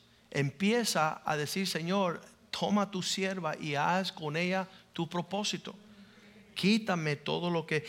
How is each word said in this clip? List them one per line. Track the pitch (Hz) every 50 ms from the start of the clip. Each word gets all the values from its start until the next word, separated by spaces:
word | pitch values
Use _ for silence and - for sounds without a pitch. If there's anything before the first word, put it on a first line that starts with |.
| - - - - _ -
Empieza | - 143 139 139 - - 196 202 226 240 226 - - 170 156 156 - - -
a | - 151
decir, | 151 147 143 - 196 196
"Señor, | 180 - 160 165 170 190 202 190 175 160 - - - - - - - -
toma | - 175 - 202 208 196 202 202
tu | 185 175
sierva | - - 190 190 190 196 190 165 156 151
y | - 156 151 143
haz | 139 151 170 175 190 190 180 -
con | - 156 151 143
ella | 165 180 180 185 190 185 185 - - - - -
tu | - 170 165
propósito. | - 175 170 - 196 202 208 - - 156 - - - - - - - - - - - - - - - - - - -
Quítame | - - 190 220 226 220 208 180 170 156 151 147
todo | 147 - - 156 165 170 175
lo | 175 165 160
que", | - 156 139 -